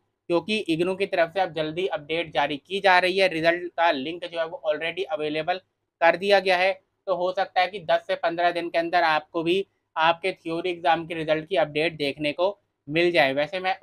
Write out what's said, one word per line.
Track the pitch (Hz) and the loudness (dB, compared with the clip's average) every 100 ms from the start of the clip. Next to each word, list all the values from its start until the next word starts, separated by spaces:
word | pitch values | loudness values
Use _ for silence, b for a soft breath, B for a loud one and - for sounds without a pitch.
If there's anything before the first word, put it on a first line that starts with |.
| _ _ - | _ _ -2
क्योंकि | 170 165 214 - | -2 0 -4 0
इग्नू | 160 175 | 0 0
की | 185 190 | -2 -2
तरफ | 180 165 | 0 0
से | 190 | 0
अब | 185 | -2
जल्दी | 160 156 160 190 | -2 -4 -4 -4
update | 160 147 165 165 | -6 -4 -4 -2
जारी | 151 143 143 | -2 -2 -4
की | - 196 | -6 0
जा | 190 180 | 4 4
रही | 180 190 | 4 2
है, | 185 | 2
result | 160 165 175 175 | 2 0 0 -4
का | - 170 | 0 2
link | 143 139 175 | 2 -4 -8
जो | 175 170 | -10 -6
है | 165 | -6
वो | 180 160 | -6 -4
already | 151 165 170 185 | -2 -4 -6 -6
available | 156 151 156 156 185 _ _ _ - | -4 -4 -4 -2 -4 _ _ _ 2
कर | 170 170 | 2 4
दिया | 202 196 | 4 4
गया | 190 180 | 4 2
है, | 190 190 _ _ - | 2 -2 _ _ -4
तो | 175 | -2
हो | 180 | -2
सकता | 185 185 185 | -2 -2 0
है | 180 | 0
कि | 202 | -2
दस | 160 170 - | 0 0 0
से | 185 | -2
पन्द्रह | 170 170 175 | -2 0 0
दिन | 170 170 | 0 -2
के | 170 | -2
अंदर | 170 175 | 0 2
आपको | 165 156 - 170 | 2 0 -2 -4
भी | 165 190 196 _ _ 165 | 0 0 -2 _ _ 0
आपके | 160 165 190 | 2 2 -2
theory | 185 170 165 180 | -6 -6 -4 -4
exam | 175 170 165 165 | -2 0 0 -2
के | |
रिजल्ट | 165 156 156 156 | -6 -2 -2 0
की | 185 | -2
update | 151 147 165 156 | 0 0 -2 -2
देखने | 143 151 147 | -6 -2 -4
को | 147 120 - _ _ - | -2 -2 -2 _ _ -4
मिल | 156 175 | 0 2
जाए। | 170 135 | 4 2
वैसे | 135 151 185 | 2 -2 -2
मैं | 185 190 | -4 0